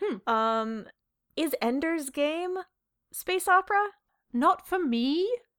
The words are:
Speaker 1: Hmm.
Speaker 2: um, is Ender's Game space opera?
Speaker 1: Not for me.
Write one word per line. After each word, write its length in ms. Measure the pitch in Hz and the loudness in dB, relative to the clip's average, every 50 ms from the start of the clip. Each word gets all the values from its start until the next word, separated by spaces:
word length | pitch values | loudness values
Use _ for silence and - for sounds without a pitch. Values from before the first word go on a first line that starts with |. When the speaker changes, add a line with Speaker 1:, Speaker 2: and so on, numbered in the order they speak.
Speaker 1:
Hmm. 280 | 403 415 240 190 - - | -4 -4 -4 -4 -2 -2
Speaker 2:
um, 560 | 226 220 220 226 226 226 220 220 226 220 - - - _ _ _ _ _ _ _ - | 0 0 2 0 0 0 -2 -4 -6 -8 -10 -14 -18 _ _ _ _ _ _ _ -4
is 200 | - 320 294 - - | -2 -2 -2 -2 -2
Ender's 480 | 220 233 254 285 330 330 330 320 285 269 | 0 0 0 0 0 0 -2 -2 -4 -6
Game 480 | - 285 285 294 311 339 359 370 370 381 359 _ _ _ _ _ _ _ _ _ - | -2 -2 0 0 0 -2 -4 -4 -6 -6 -8 _ _ _ _ _ _ _ _ _ -14
space 340 | - - - 370 370 - 403 | -10 -6 -2 -2 0 2 4
opera? 420 | 359 381 370 - 415 403 415 403 - _ _ _ _ _ _ _ - | 4 4 4 4 2 2 0 0 -4 _ _ _ _ _ _ _ -2
Speaker 1:
Not 340 | 240 285 339 359 - - - | 2 4 4 2 2 -2 -4
for 120 | 370 381 | -2 0
me. 500 | 349 262 233 233 240 269 294 339 370 453 494 480 - _ _ | 0 2 2 2 2 2 2 2 0 0 -2 -4 -6 _ _